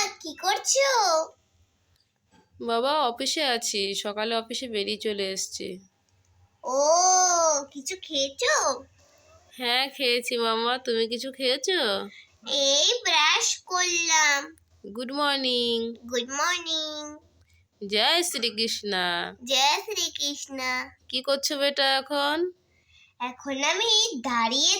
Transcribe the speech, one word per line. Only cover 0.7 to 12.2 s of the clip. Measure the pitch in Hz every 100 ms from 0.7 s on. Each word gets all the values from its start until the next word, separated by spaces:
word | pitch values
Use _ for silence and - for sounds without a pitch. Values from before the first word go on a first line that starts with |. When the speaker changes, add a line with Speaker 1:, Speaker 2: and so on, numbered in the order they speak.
| 523 554 494 381 320 320 - _ _ _ _ _ _ _ _ _ _ _ - 240
Speaker 2:
বাবা, | 233 262 302 254
অফিসে | 240 262 - 285 233
আছি, | - 208 196 196
সকালে | 208 202 220 226
অফিসে | 226 233 254
বেরিয়ে | 214 202 208 220
চলে | 208 190
এসেছি। | 190 - - - 185 190 _ _ _ _ _ _ _
Speaker 1:
ও, | 233 262 294 339 359 370 359 349 330 294 285
কিছু | 285 262 370 -
খেয়েছো? | 294 277 269 494 587 330 262 - _ _ _ _ - _ -
Speaker 2:
হ্যাঁ, | 247 247 269 269
খেয়েছি | 254 240 233 240 226
মামা, | 220 233 254 254
তুমি | 226 226
কিছু | 240 262 254
খেয়েছো? | 254 277 - 370 240 196 202 -